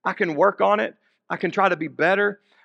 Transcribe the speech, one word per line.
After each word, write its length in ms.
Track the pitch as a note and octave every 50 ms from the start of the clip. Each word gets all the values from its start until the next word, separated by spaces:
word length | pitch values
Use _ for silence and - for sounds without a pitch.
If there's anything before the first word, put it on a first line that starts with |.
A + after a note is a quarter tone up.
| -
I 80 | F#3+ F#3+
can 220 | - G3 E3+ D3+
work 260 | D3 F#3 G3+ G3 G#3
on 180 | G3 G3 G#3 G3+
it. 160 | A2+ - - _ _ _ _ _ _
I 100 | - F3
can 120 | - G3 E3+
try 200 | - G3 F#3+ F#3
to 60 | F3
be 120 | D#3 D#3+
better. 520 | D3 B2 C#3 D3+ F3 G3 G3+ G#3 G3+ G3 - _ _ _ _